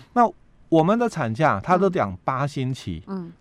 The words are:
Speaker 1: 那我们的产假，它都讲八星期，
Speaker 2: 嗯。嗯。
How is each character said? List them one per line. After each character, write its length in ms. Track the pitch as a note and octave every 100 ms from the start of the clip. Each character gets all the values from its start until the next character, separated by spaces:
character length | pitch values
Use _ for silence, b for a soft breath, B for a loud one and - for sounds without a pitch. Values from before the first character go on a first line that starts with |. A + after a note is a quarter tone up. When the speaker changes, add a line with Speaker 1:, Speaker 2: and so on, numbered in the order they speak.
| -
Speaker 1:
那 140 | B3 A#3 - _ _ -
我 120 | D#3+
们 160 | E3 A#3
的 100 | A#3+
产 240 | - A#2
假， 260 | A2+ D3+ G2+
它 160 | B2+ F3+
都 100 | F#3+
讲 260 | F3+ G#2 F2+
八 220 | - C3 C#3+
星 280 | C#3+ C3
期， 280 | C3 - E2 -
Speaker 2:
嗯。 200 | F#3+ E3+
嗯。 60 | E3+